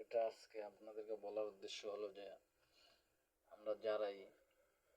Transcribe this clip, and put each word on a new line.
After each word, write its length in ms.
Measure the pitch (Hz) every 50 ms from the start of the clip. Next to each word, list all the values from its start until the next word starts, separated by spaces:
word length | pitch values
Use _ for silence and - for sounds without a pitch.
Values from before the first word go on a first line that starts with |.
এটা 160 | 110 - 120 113 113
আজকে 320 | 110 107 - - - - 110
আপনাদেরকে 520 | 104 101 101 104 107 110 107 110 104 107 110
বলার 340 | 101 101 101 104 107 107 104
উদ্দেশ্য 280 | 98 98 104 95 - - 117
হলো 220 | 104 101 104 107 98 95
যে 100 | 101 101 98 92 - _ _ _ _ _ _ _ _ - - - _ _ _ _ _ _ _ _ _ _ -
আমরা 200 | - 107 107 107 104 - 110
যারাই 340 | 110 107 107 107 101 101 98 98 98 - _ _ _ _ _ _ _ _ _ _ _ _